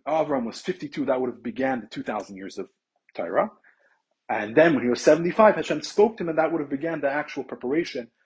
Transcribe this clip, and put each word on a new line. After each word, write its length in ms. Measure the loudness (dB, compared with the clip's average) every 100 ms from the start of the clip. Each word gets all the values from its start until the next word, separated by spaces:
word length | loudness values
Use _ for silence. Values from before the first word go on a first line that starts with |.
| -4
Avram 380 | -2 0 -2 -4
was 160 | -8
fifty-two, 440 | -8 -8 -8 -6 -2
that 120 | 0
would 100 | -2
have 140 | -6
began 380 | -10 -4 -2 -2
the 60 | -6
two 160 | -10
thousand 340 | -6 -6 -8 -12
years 200 | -12 -10
of 120 | -12 _ _ _ _
Torah. 380 | -8 -2 0 0 _ _ _ _ _ _ _ -6
And 280 | -4 2 6
then 180 | 6
when 100 | 6
he 60 | 0
was 120 | 2
seventy-five, 540 | 4 4 2 6 6 6
Hashem 260 | -2 -4
spoke 340 | -2 2 2 2
to 60 |
him, 60 | -2
and 80 | 0
that 120 | 0
would 100 | 0
have 80 | -4
began 320 | -4 -4 -2
the 100 | -2
actual 320 | -2 -4 -10
preparation 680 | -10 -8 -2 -2 -2 -8 -10 _